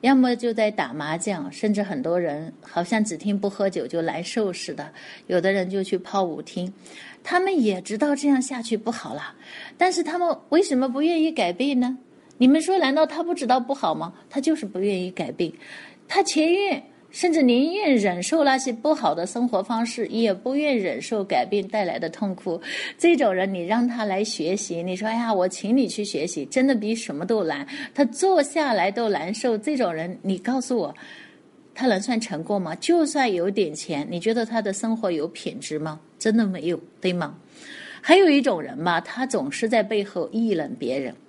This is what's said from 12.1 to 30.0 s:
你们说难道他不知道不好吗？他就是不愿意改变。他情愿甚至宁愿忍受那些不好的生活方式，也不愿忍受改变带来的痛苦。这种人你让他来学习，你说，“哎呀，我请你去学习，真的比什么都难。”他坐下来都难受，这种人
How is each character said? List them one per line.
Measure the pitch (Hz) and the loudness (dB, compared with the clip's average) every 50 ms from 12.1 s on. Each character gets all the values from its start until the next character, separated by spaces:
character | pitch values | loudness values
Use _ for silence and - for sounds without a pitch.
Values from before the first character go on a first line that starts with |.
| - - _ _ - - | -20 -20 _ _ -2 4
你 | 240 | 6
们 | 254 277 320 311 | 6 6 6 4
说 | 339 381 381 | 2 2 2
难 | 330 262 269 | 2 2 4
道 | 311 311 | 4 2
他 | 302 302 311 330 | 2 2 -4 -2
不 | 339 339 | -2 -2
知 | - 277 | -4 2
道 | 226 247 262 | 2 2 2
不 | 247 233 277 | 2 -2 -4
好 | 269 - 180 156 | -2 0 -2 -2
吗？ | 156 160 170 - - - - | -2 -4 -8 -10 -16 -20 -8
他 | - 185 | -6 -2
就 | 262 320 320 | 0 0 0
是 | - - | 0 -2
不 | 196 - 180 | -8 -4 -2
愿 | 190 208 202 185 180 | 0 0 0 0 -2
意 | 185 | -6
改 | 180 - 170 - 156 | -4 -6 -6 -6 -2
变。 | - 175 160 - - - - - - - - - _ _ | -2 -2 -2 -2 -10 -18 -18 -18 -18 -18 -20 -20 _ _
他 | _ - 392 392 | _ 2 2 2
情 | 392 - 294 311 320 | 2 2 2 4 4
愿 | 349 392 403 392 311 277 - - - - _ _ | 4 4 2 0 0 -2 -4 -12 -20 -20 _ _
甚 | - - - 359 320 | -10 0 2 4 4
至 | 320 | 6
宁 | 285 247 240 240 269 320 349 | 6 6 6 6 4 2 0
愿 | 403 427 320 269 | 0 2 4 4
忍 | 233 196 202 180 175 185 | 4 4 2 0 0 -2
受 | - - 320 294 | 0 2 4 4
那 | 277 262 262 | 4 4 2
些 | 269 262 | 0 -2
不 | 233 226 - 294 311 | -6 -2 0 0 0
好 | 285 240 175 151 | 2 2 0 0
的 | 165 170 | 2 -2
生 | 185 - 240 240 247 | -4 -2 -2 -2 0
活 | 226 190 196 | 0 0 0
方 | - 240 226 233 | 0 -2 -2 -2
式， | 233 - - 226 - | -2 -2 -4 -6 -4
也 | - 220 226 220 190 | 0 0 2 2 2
不 | 185 196 247 262 | 0 -2 -2 -2
愿 | 285 302 294 277 | 0 0 2 0
忍 | 233 196 175 131 117 | 0 0 -2 -4 -4
受 | - - 240 214 196 | -6 -4 -4 -4 -2
改 | 196 185 127 123 | 0 0 0 0
变 | - - 208 190 | 2 0 -2 -2
带 | 190 - 214 202 | -2 -2 -2 0
来 | 175 - - | 0 -2 -4
的 | 170 160 | -4 -6
痛 | 165 - 214 202 185 | -6 -4 -4 -4 -4
苦。 | 180 - 190 165 170 - - - - - - - _ | -6 -4 -6 -6 -6 -6 -8 -8 -8 -8 -10 -8 _
这 | - 339 339 | 4 4 4
种 | 254 285 220 185 | 6 4 2 2
人 | 185 185 196 196 | 2 0 0 -2
你 | 180 170 | -4 -2
让 | 170 214 233 240 247 | 0 0 2 2 0
他 | 233 240 220 | 0 -2 -4
来 | 208 190 190 214 | -2 0 -2 -2
学 | 220 - - 156 160 185 | -2 -4 -4 -2 -2 -2
习， | 208 - - 175 170 170 | -2 -4 -6 -6 -6 -4
你 | 185 185 | -4 -4
说 | 190 208 220 | -4 -4 -2
，“哎 | 226 | -2
呀， | 233 240 226 220 | -2 0 0 0
我 | 190 180 185 | 2 2 0
请 | 185 - - 196 233 | -2 -4 -2 2 2
你 | 269 262 185 | 4 2 2
去 | - - 208 | 0 -4 -6
学 | 202 - 147 147 | -4 -2 -4 -4
习， | 180 - 160 139 | -2 -4 -6 -8
真 | - - 262 254 | -2 0 2 4
的 | 277 269 | 4 2
比 | 226 208 208 226 | 2 0 -2 -4
什 | 226 - - - | -4 -4 -8 -8
么 | - 170 | -6 -4
都 | 190 233 220 190 | -2 0 0 0
难。” | 156 143 143 143 - - 285 277 - - | 0 -2 -4 -6 -8 -10 -10 -10 -10 0
他 | - 285 | 0 0
坐 | 233 - - - 381 381 339 285 | 0 2 0 2 4 4 4 4
下 | 285 - 339 302 277 240 | 2 0 -2 0 2 2
来 | 196 175 196 | 2 2 0
都 | 202 233 233 220 | 0 0 0 0
难 | 202 151 151 175 214 | 0 0 -2 -4 -6
受， | - - 254 226 | -2 0 0 0
这 | 208 214 - 302 | 0 0 -2 0
种 | 262 247 180 165 | 0 0 0 0
人 | 156 | -2